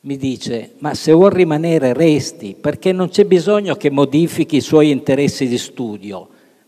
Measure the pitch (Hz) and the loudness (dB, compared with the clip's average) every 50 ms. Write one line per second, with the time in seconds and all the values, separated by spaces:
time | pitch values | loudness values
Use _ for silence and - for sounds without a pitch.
0 | - 139 139 135 135 131 123 110 - - 120 113 - - _ - - 151 131 - | -10 -10 -8 -6 -4 -6 -6 -6 -8 -8 -8 -8 -10 -12 _ -10 -8 -8 -8 -4
1 | - 156 156 170 185 202 190 185 180 160 147 151 165 170 165 160 135 127 123 131 | 2 4 6 6 6 4 4 2 0 2 0 -2 0 0 0 2 2 0 2 2
2 | 165 165 151 143 139 - - - - 101 95 - - 147 - - - 190 185 185 | 2 2 2 2 -2 -6 -14 -14 -14 -16 -14 -6 -6 -6 -6 -2 -2 -2 0 0
3 | 185 165 - - 202 175 185 175 151 190 208 208 202 180 143 - - 147 139 143 | -4 -2 2 2 4 4 4 2 2 0 0 0 0 -4 -6 -2 -2 -2 2 2
4 | 143 135 131 151 170 160 - - 156 - - 135 120 - 160 156 151 151 143 123 | 0 2 2 0 0 0 0 -4 -4 0 0 -2 0 2 4 4 4 4 2 0
5 | - - 135 135 143 135 - - 143 123 120 - - - - - 127 110 104 98 | 0 -2 0 0 0 -2 -2 -2 -4 -2 -2 -4 -6 -10 -12 -10 -10 -10 -10 -12
6 | 95 104 98 90 - _ _ _ _ _ _ _ _ | -12 -14 -14 -14 -16 _ _ _ _ _ _ _ _